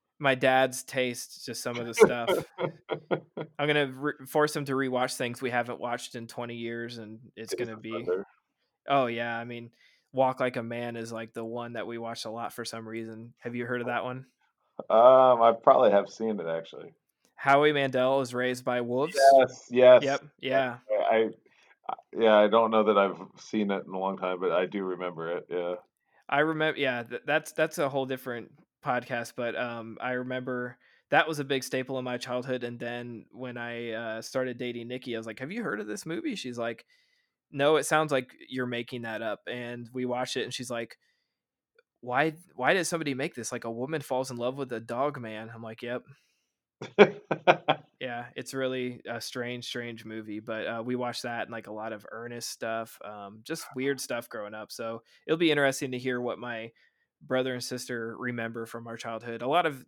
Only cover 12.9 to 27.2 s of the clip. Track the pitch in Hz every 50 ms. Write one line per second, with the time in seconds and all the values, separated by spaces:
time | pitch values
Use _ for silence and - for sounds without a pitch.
12.9 | 113 117 113 113 110 110 117 120 - _ - 123 120 120 120 120 123 123 120 123
13.9 | 120 117 - 123 127 131 131 _ _ _ _ _ _ _ _ _ _ - - -
14.9 | 107 110 120 127 131 131 131 127 127 117 117 117 113 - - - - 127 131 135
15.9 | 101 101 - - - - 220 220 214 196 82 82 82 82 82 - - 65 - 85
16.9 | - _ _ _ _ _ _ _ _ - - 139 139 143 147 156 147 143 139 135
17.9 | 127 127 127 131 135 139 131 120 123 123 127 127 127 123 127 131 123 123 120 120
18.9 | 123 127 143 170 - 139 135 135 139 135 127 127 127 - - - 120 123 127 127
19.9 | 127 120 127 135 139 143 - 151 _ - - 131 131 135 131 127 120 123 _ -
20.9 | 107 101 - - 113 113 113 107 113 _ _ _ _ _ _ _ _ _ _ -
21.9 | - - _ _ - 92 113 110 107 104 104 104 104 117 113 110 110 110 104 104
22.9 | 104 98 101 98 85 80 95 - - - - - - 107 104 101 98 95 - -
23.9 | 95 92 95 95 95 92 95 92 92 90 92 87 80 90 92 90 101 101 95 92
24.9 | 90 87 92 90 85 80 82 82 87 90 - - 85 90 87 87 90 90 - _
25.9 | _ _ _ _ _ _ _ - 147 143 151 160 160 156 156 156 143 - 143 131
26.9 | 123 120 117 117 120 -